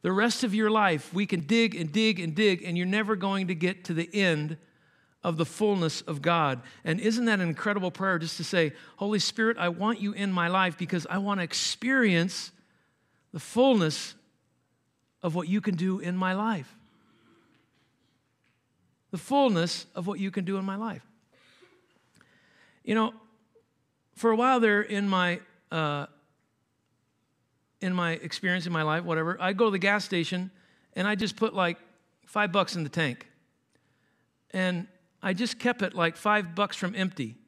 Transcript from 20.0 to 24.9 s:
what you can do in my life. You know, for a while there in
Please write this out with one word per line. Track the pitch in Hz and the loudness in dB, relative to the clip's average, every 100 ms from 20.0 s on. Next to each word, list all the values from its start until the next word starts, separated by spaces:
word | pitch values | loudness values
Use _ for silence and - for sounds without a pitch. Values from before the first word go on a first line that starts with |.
| 180 | -6
what | 190 | -4
you | 196 | -4
can | 196 | -4
do | 180 196 | -4 -4
in | |
my | 196 196 | -4 -6
life. | 226 - _ _ _ _ _ _ - _ _ _ _ _ _ _ _ _ _ _ | -8 -10 _ _ _ _ _ _ -20 _ _ _ _ _ _ _ _ _ _ _
You | - | 0
know, | 220 220 - _ _ _ _ _ _ _ _ _ | 2 0 -4 _ _ _ _ _ _ _ _ _
for | - 233 | -2 2
a | 220 | 4
while | 254 254 | 4 6
there | 226 208 | 6 4
in | 202 | 0